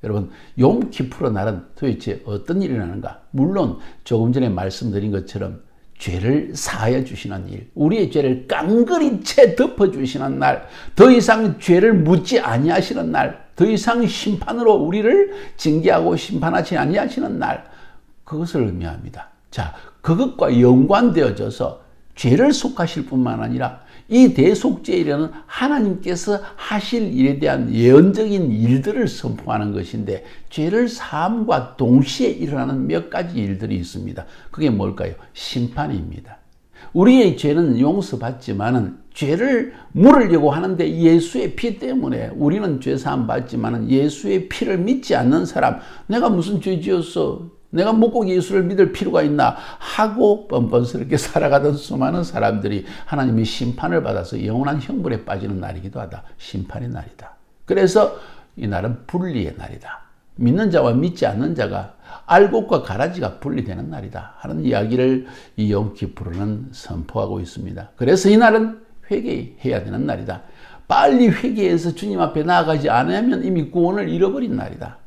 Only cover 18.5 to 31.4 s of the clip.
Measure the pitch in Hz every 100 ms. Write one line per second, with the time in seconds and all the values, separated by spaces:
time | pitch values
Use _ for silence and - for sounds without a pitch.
18.5 | 165 113 90 85 80 - - - _ _
19.5 | - 82 - - _ - 165 254 - -
20.5 | 123 123 127 139 196 240 165 135 98 104
21.5 | - - - - - - - 127 135 269
22.5 | 269 - - 170 - - 131 123 113 110
23.5 | 123 127 - - - - 226 247 - 131
24.5 | - - - - 185 151 143 156 - -
25.5 | - 262 294 214 180 - 175 - 202 -
26.5 | - - 214 202 240 202 127 131 139 151
27.5 | 135 120 113 120 135 180 202 220 202 160
28.5 | 107 117 131 139 220 208 - 123 110 -
29.5 | 110 104 101 95 113 104 95 - - -
30.5 | - 156 208 240 233 - 147 175 226